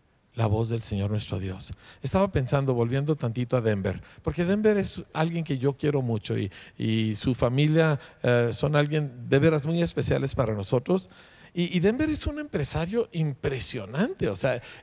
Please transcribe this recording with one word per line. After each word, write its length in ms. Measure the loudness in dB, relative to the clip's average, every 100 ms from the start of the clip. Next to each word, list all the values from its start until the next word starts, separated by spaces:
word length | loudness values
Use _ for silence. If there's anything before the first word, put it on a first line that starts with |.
| _ _ _
la 120 | -2 0
voz 240 | 2 0
del 140 | -2
Señor 280 | -2 -2 0
nuestro 260 | -2 -4 -6
Dios. 360 | -6 -8 -12 -14 -18 -10
Estaba 300 | -2 2 2
pensando, 420 | 0 0 0 2
volviendo 440 | 2 2 0 0 -2
tantito 400 | -2 -4 0 0
a 40 |
Denver, 400 | 2 0 0 -4 -10 -8
porque 240 | -6 -2 0
Denver 320 | 2 2 2
es 240 | 0 -6 -8
alguien 320 | -2 0 0
que 140 | -2 0
yo 160 | 0
quiero 280 | 0 -2 0
mucho 360 | 0 -2 -2 -2
y, 120 | -4 -8 -20 -6
y 380 | 0 2 0 0
su 200 | -2 2
familia, 640 | 2 4 4 4 4 2 -4 -4
eh, 280 | 2 4 2
son 240 | 0 0 2
alguien 500 | 2 0 -4 -8 2
de 120 | 4
veras 260 | 4 2 0
muy 160 | 0
especiales 540 | 0 0 0 0 0 0
para 180 | 0
nosotros. 560 | 0 0 0 2 -2 -2 -20 -20 -20 -12
Y, 220 | -2 0 2
y 40 |
Denver 280 | 2 2 0
es 200 | 0 -4
un 100 | -6
empresario 720 | -6 -4 -2 -2 -2 -2 -2
impresionante, 1160 | -2 -2 -2 -4 -2 -2 -4 -6 -2 -2 0 -4
o 60 | 0
sea, 260 | -2 -2 -6 -16